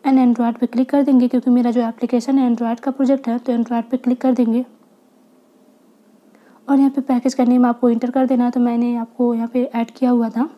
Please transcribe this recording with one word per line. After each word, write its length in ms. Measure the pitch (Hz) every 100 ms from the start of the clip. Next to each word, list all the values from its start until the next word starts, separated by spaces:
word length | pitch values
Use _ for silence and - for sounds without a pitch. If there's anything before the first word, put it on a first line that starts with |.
and 140 | 277 262
Android 400 | 247 233 233 233
पे 80 | 247
click 220 | 240 262
कर 120 | 285
देंगे, 260 | 277 262 247
क्योंकि 220 | 247 254
मेरा 200 | 247 240
जो 100 | 233
application 580 | 233 233 240 247 240 269
है 100 | 247
Android 300 | 233 233 233
का 100 | -
project 380 | 262 262 269 269
है, 100 | 233
तो 140 | 240
Android 380 | 240 226 233 226
पे 60 | 254
click 240 | 247 247
कर 120 | 262
देंगे। 320 | 247 226 233 254 _ _ _ _ _ _ _ _ _ _ _ _ _ _ _ _ _ _ - -
और 100 | 277
यहाँ 120 | 277
पे 100 | 269
package 340 | 262 247 254
का 100 | 254
name 220 | 247 247 247
आपको 240 | 240 247
enter 200 | 233 247
कर 160 | 262 262
देना 180 | 254
है, 60 | 240
तो 100 | 247
मैंने 340 | 240 233 240 240
आपको 360 | 233 - 240
यहाँ 140 | 233 233
पे 160 | 247
ऐड 260 | 254 233 233
किया 200 | - 254
हुआ 180 | 240 226
था 180 | 226 320